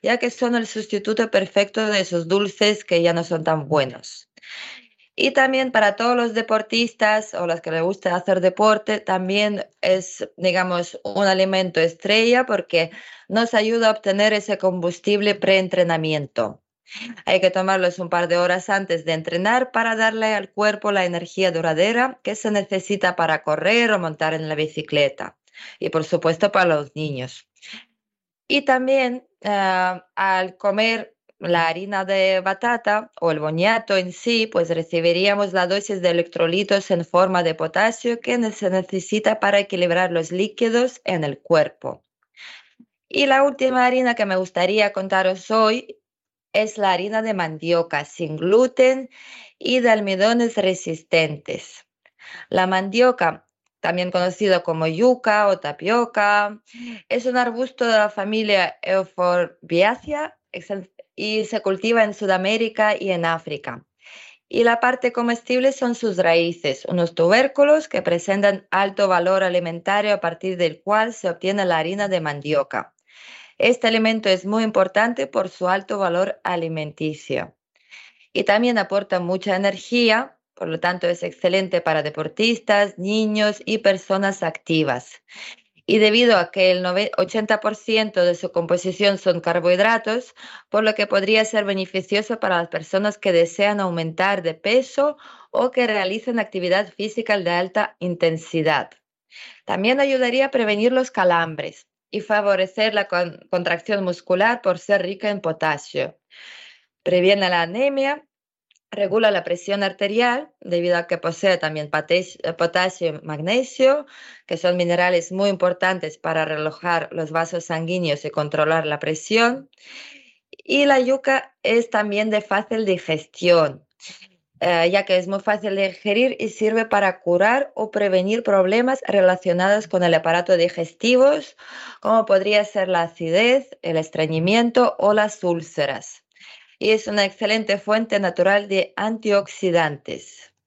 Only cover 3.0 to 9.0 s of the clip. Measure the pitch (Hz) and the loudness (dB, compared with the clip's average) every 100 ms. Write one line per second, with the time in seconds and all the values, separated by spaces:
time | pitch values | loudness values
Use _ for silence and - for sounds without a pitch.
3 | 170 170 170 170 160 160 143 151 131 120 | 2 2 -2 -2 0 -2 0 0 0 -4
4 | - - - _ - - - - - _ | -18 -20 -20 _ -20 -18 -16 -18 -20 _
5 | _ - 269 262 262 262 262 233 208 202 | _ -2 0 4 2 2 0 2 2 2
6 | 233 247 233 220 226 220 220 226 233 - | 2 2 0 -2 0 -2 0 -2 -2 0
7 | 214 214 214 - 175 165 165 160 170 196 | 2 2 -2 -4 -4 -4 -4 -2 -2 -2
8 | 185 180 175 185 180 185 214 214 214 214 | -2 -2 0 2 2 4 4 2 0 -4